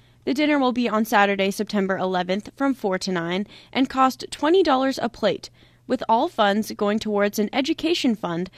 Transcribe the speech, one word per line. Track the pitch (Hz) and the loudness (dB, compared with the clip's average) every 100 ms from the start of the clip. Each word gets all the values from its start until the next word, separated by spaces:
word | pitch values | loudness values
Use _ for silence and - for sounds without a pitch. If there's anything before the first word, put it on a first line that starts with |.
| _ _ | _ _
The | - | -4
dinner | 277 302 294 | 0 2 2
will | 254 | 2
be | 247 233 | 0 0
on | 214 | 0
Saturday, | 220 220 202 196 196 | 2 4 4 2 -2
September | 196 208 208 190 185 | -2 -2 -2 0 0
eleventh, | 185 185 180 190 - - | -2 -2 -2 -4 -6 -4
from | 277 | -2
four | 262 208 185 | -2 -2 -2
to | - | -2
nine | 180 165 180 202 - - | -2 -2 -4 -6 -12 -6
and | - 262 | -2 0
cost | 262 262 - - | 2 2 0 -10
twenty | - 294 370 | -4 2 4
dollars | 320 262 269 262 | 4 2 0 -2
a | 240 | -6
plate, | - 208 - - - - _ - | -2 -2 -2 -6 -20 -20 _ -6
with | 247 - | -4 0
all | 226 330 | 0 2
funds | - 202 202 208 | 2 2 2 -2
going | - 202 214 | -2 -2 0
towards | 214 202 202 208 | -2 0 0 0
an | 208 | -2
education | - 277 320 320 339 277 214 | -2 -2 -2 -2 0 0 0
fund | 180 165 185 | -2 -4 -6